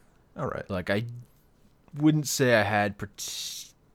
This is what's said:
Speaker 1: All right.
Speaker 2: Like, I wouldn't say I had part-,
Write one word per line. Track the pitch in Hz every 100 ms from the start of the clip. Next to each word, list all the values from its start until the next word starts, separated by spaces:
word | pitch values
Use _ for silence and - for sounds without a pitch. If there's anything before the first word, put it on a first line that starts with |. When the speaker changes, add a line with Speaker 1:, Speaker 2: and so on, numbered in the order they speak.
| _ _ _ -
Speaker 1:
All | 135
right. | - -
Speaker 2:
Like, | 95 90
I | 104 117 120 - _ _ _ _ _ _ 143
wouldn't | 151 151 131
say | - 127
I | 113
had | 101 107 104 -
part-, | 101 - - - - - - _ _